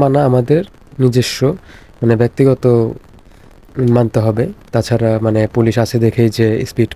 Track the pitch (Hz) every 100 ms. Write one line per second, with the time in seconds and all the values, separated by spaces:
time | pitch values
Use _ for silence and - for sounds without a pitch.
0 | 139 139 139 127 123 151 196 - - -
1 | 127 120 117 - 131 185 - - - -
2 | 117 113 120 - 135 127 127 117 113 -
3 | - - - - - - - - 123 120
4 | 113 117 110 107 151 208 - 117 107 117
5 | 113 110 110 110 107 - 113 117 113 120
6 | 113 113 117 104 110 113 127 - 113